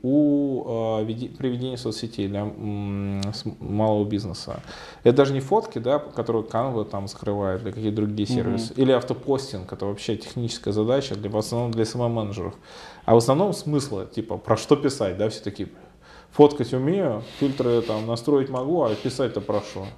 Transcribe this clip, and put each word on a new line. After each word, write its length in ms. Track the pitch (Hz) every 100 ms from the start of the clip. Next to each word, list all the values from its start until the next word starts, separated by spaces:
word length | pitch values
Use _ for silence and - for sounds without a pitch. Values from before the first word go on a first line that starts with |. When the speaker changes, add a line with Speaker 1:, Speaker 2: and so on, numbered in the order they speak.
Speaker 1:
у, 960 | 127 147 147 143 143 131 - 113 113 110
э, 40 |
веди-, 240 | 110 113 123
при 200 | - 131
ведении 280 | 123 127 120
соцсетей 520 | 123 107 117 - 98
для, 120 | 101
м, 840 | 107 107 104 104 101 98 101 98 98
с-, 120 | - 110 -
малого 440 | - 104 110 104
бизнеса. 560 | 104 104 98 - - - - - - -
Это 120 | 120 131
даже 140 | 139
не 80 | 135
фотки, 380 | 135 214 - 117
да, 200 | 120 143
которые 440 | - 117 117 113
Canva 400 | - 113 131 117
там 240 | 104 101 98
закрывает, 540 | - 104 101 98 92
или 80 | 107
какие-то 260 | 110 110 107
другие 300 | 104 104 104
Speaker 2:
Мгм. 80 | 123
Speaker 1:
сервисы, 380 | 117 117 - -
или 160 | 131
автопостинг, 800 | 123 - 123 - 135 135 98 90
это 140 | 90 98
вообще 300 | 104 - 104
техническая 560 | - 127 117 - -
задача 400 | 104 110 139 139
для, 160 | 104 104
в 60 | 107
основном 320 | 107 117 120
для 140 | 113
эс 100 | 113
эм 80 | 123
эм 100 | 120
менеджеров. 420 | 117 104 98 90 - - - - - -
А 80 |
в 40 | 117
основном 360 | 117 143 202
смысла, 500 | - 147 147 - 98
типа, 320 | - - 107 95
про 200 | - 110
что 180 | - 139
писать, 400 | 143 - 101 98
да, 140 | 107
все 100 | -
такие: 280 | 104 - 95 - - - - - -
"Фоткать 420 | - 147 147 120
умею, 480 | 127 139 196 156 110 117 -
фильтры 400 | 143 135 120 117
там 240 | 113 107 113
настроить 440 | 120 151 143 135
могу, 320 | 127 131 175
а 120 | 120
писать-то 460 | 104 127 123 123 107
про 200 | 101 101
что?" 260 | - 98 98